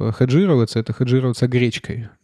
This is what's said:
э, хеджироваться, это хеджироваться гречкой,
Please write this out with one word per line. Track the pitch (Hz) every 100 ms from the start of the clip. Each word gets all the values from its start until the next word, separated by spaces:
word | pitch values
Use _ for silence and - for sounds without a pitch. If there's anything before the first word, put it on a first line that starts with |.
э, | 113 -
хеджироваться, | 127 147 196 131 113 113
это | 113
хеджироваться | - 123 131 127 113 123
гречкой, | 127 120 - - 120 113 _